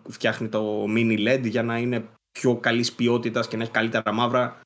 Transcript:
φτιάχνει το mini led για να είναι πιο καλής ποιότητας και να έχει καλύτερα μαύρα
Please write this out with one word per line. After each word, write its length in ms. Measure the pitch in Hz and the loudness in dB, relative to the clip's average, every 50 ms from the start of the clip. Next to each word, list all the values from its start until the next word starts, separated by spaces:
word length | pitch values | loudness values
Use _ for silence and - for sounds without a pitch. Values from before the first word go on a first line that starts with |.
| - - | -14 -16
φτιάχνει 380 | 113 - - 113 110 - 120 | -6 -2 0 0 0 0 -4
το 360 | 110 107 107 107 107 107 104 104 | -2 -2 -2 -2 0 -2 -2 0
mini 440 | 104 110 117 113 113 110 104 104 | 0 2 2 2 2 2 2 2
led 140 | 117 131 135 123 | 2 2 2 0
για 200 | 113 107 120 113 | 0 0 0 0
να 140 | 117 117 | 0 -2
είναι 280 | 117 120 123 123 117 110 - - _ _ _ | -2 -2 -2 -2 -4 -6 -8 -16 _ _ _
πιο 240 | - - - 127 120 | -8 -2 2 2 2
καλής 380 | 113 - 120 117 120 117 117 - | 2 2 0 2 2 0 -2 -2
ποιότητας 540 | - 120 117 120 120 117 117 110 123 113 | 0 0 2 2 2 0 -2 -2 -2 -2
και 100 | - - | -2 -4
να 60 | 110 113 | -6 -4
έχει 80 | 113 | -2
καλύτερα 400 | - 110 110 113 113 113 110 107 | 0 0 0 2 0 0 0 0
μαύρα 480 | 107 113 120 117 123 127 123 117 - - - | 0 0 0 2 2 0 0 -2 -4 -12 -20